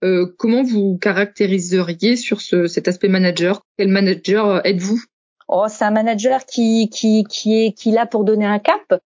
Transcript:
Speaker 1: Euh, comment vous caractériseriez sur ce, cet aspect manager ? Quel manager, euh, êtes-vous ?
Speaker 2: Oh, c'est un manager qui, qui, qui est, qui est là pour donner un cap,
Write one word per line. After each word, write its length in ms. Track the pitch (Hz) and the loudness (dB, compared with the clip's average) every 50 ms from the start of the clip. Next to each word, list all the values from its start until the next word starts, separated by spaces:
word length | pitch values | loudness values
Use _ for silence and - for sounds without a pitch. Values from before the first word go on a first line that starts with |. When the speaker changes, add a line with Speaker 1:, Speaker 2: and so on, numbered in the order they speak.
| - | -2
Speaker 1:
Euh, 220 | 185 185 175 180 180 - | 0 0 0 0 -2 -4
comment 260 | - - 220 233 254 269 | -4 0 0 2 2 2
vous 360 | 254 226 208 196 196 185 180 | 0 0 0 0 0 0 0
caractériseriez 1160 | - 208 180 190 208 202 - - 208 185 190 190 170 175 185 185 180 170 170 170 190 226 247 | -2 -2 0 0 -2 -2 -2 -2 -2 0 0 -2 -2 0 -2 -2 0 -2 -4 -2 0 0 0
sur 260 | 240 - - 220 - - | 0 -2 -4 -6 -6 -4
ce, 240 | - 196 180 170 | -2 0 0 0
cet 200 | 170 - - - | 0 -4 -4 -4
aspect 220 | 180 185 - - 196 | -4 -2 -2 0 0
manager ? 540 | 190 190 185 180 170 170 170 180 202 196 - _ _ - | 2 2 2 0 0 0 0 0 -2 -2 -6 _ _ -2
Quel 100 | 196 196 | 0 0
manager, 580 | 190 196 202 185 190 185 - 180 196 214 214 | 2 2 2 0 0 -2 -2 0 0 2 2
euh, 140 | 208 190 - - | 2 0 0 0
êtes-vous ? 340 | 185 202 175 180 196 220 233 - _ _ _ _ _ _ _ _ - | 0 -2 -2 -2 -2 -4 -4 -6 _ _ _ _ _ _ _ _ -4
Speaker 2:
Oh, 160 | - 180 208 220 | -2 0 0 -2
c'est 160 | 214 - 226 | -2 -2 -2
un 80 | 208 214 | 0 0
manager 520 | 220 220 233 226 202 208 254 262 262 - | 0 0 0 -2 0 0 0 0 0 -2
qui, 460 | - - 247 233 226 226 226 220 220 | -4 -4 0 0 2 2 2 0 0
qui, 340 | - - - 220 214 220 202 | -2 -2 0 2 4 2 2
qui 400 | - - - - 214 220 220 226 | 0 -4 -6 -2 0 2 2 2
est, 80 | 220 202 | 0 -2
qui 160 | - - 233 | -2 -2 0
est 60 | 214 | 2
là 100 | 226 233 | 2 0
pour 200 | 233 - 214 208 | 0 -2 0 0
donner 200 | 202 220 214 208 | 2 2 2 0
un 140 | 202 208 208 | 0 -2 0
cap, 420 | 208 - - 427 - - 185 175 - _ _ _ | 0 -2 -2 -2 -2 -2 -2 -2 -2 _ _ _